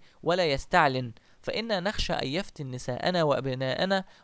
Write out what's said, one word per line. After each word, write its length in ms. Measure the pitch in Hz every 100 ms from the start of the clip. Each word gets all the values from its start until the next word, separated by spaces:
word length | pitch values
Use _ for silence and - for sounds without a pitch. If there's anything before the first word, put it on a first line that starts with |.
| - _
ولا 220 | 151 175 170
يستعلن، 680 | 135 - 180 151 131 123 - _ -
فإنا 380 | - - 226 202
نخشى 340 | 180 - -
أن 140 | 160 135
يفتن 440 | 156 202 - 139
نساءنا 520 | 127 - 123 - 180
وأبناءنا 840 | 151 131 135 127 135 127 185 196 185 -